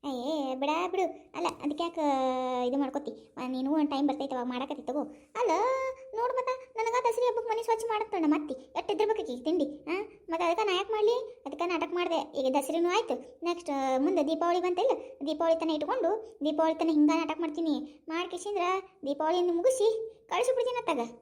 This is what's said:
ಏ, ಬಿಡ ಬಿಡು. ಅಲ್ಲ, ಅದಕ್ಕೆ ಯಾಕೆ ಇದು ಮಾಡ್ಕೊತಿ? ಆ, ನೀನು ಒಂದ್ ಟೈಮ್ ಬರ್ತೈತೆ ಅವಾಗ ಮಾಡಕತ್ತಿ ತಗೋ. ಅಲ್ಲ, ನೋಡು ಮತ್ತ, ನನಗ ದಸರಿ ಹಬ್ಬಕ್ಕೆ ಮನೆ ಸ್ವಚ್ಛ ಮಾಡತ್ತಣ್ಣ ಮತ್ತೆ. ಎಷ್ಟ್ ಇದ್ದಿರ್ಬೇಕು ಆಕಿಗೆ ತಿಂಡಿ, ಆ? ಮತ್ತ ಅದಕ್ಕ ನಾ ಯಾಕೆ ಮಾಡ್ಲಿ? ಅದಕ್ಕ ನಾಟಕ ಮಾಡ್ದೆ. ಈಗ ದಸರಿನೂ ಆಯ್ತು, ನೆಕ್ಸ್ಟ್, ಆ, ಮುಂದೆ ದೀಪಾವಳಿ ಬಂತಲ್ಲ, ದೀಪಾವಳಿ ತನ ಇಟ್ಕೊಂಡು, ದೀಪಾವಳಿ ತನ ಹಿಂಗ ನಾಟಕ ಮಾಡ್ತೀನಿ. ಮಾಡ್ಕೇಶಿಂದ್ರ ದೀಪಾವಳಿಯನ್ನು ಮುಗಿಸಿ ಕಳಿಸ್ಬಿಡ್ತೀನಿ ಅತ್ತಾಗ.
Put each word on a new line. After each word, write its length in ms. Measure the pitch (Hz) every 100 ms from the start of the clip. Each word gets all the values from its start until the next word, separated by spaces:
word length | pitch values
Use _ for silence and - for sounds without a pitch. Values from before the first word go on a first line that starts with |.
ಏ, 500 | 285 254 247 311 269
ಬಿಡ 160 | 262 285 311 359
ಬಿಡು. 120 | 370 359 - - -
ಅಲ್ಲ, 100 | 339 -
ಅದಕ್ಕೆ 200 | 294 294
ಯಾಕೆ 220 | 339 330 294 269 262 254 254 254 247
ಇದು 80 | 269
ಮಾಡ್ಕೊತಿ? 360 | 277 285 285 220 - -
ಆ, 120 | 254
ನೀನು 260 | 262 262
ಒಂದ್ 160 | 311 294
ಟೈಮ್ 180 | 277 285
ಬರ್ತೈತೆ 260 | 285 277
ಅವಾಗ 120 | 254 247
ಮಾಡಕತ್ತಿ 360 | 247 269 294
ತಗೋ. 200 | - 269 254 - - -
ಅಲ್ಲ, 160 | 480 330 466 523 523 523 -
ನೋಡು 180 | 427 494
ಮತ್ತ, 160 | 508 508 508 - -
ನನಗ 180 | 453 466
ದಸರಿ 240 | 480 453 494
ಹಬ್ಬಕ್ಕೆ 240 | 466 453
ಮನೆ 120 | 440
ಸ್ವಚ್ಛ 220 | 466 453 466
ಮಾಡತ್ತಣ್ಣ 380 | 427 440 381 320
ಮತ್ತೆ. 260 | 302 -
ಎಷ್ಟ್ 360 | 262 - - -
ಇದ್ದಿರ್ಬೇಕು 320 | 359 427 440
ಆಕಿಗೆ 220 | - 247
ತಿಂಡಿ, 200 | 311 349
ಆ? 320 | 294 - - 359 427 - -
ಮತ್ತ 120 | 330
ಅದಕ್ಕ 180 | 349 349
ನಾ 80 | 427 359
ಯಾಕೆ 160 | 392
ಮಾಡ್ಲಿ? 240 | 440 415 480 - - -
ಅದಕ್ಕ 160 | 294 349
ನಾಟಕ 280 | 339 339
ಮಾಡ್ದೆ. 260 | 349 349 330 - -
ಈಗ 160 | 262
ದಸರಿನೂ 340 | 277 277 320 349
ಆಯ್ತು, 280 | 381 453 247 - -
ನೆಕ್ಸ್ಟ್, 260 | 339 349 -
ಆ, 280 | 277 269 262
ಮುಂದೆ 260 | 285 370 294
ದೀಪಾವಳಿ 320 | 320 339 349
ಬಂತಲ್ಲ, 300 | 359 359 480 - - - 285
ದೀಪಾವಳಿ 340 | 302 330 330
ತನ 100 | 320
ಇಟ್ಕೊಂಡು, 680 | 302 302 508 349 427 - -
ದೀಪಾವಳಿ 300 | 294 302 320
ತನ 140 | 320 330
ಹಿಂಗ 200 | 302 302
ನಾಟಕ 260 | 320 320 320
ಮಾಡ್ತೀನಿ. 640 | 330 302 330 277 - - -
ಮಾಡ್ಕೇಶಿಂದ್ರ 540 | 320 359 349 415 403 349 381 381 _ 277
ದೀಪಾವಳಿಯನ್ನು 480 | 294 311 359 359
ಮುಗಿಸಿ 340 | 339 392 523 427 440 - - _
ಕಳಿಸ್ಬಿಡ್ತೀನಿ 500 | 359 494 523 466 494
ಅತ್ತಾಗ. 240 | 427 294 233 -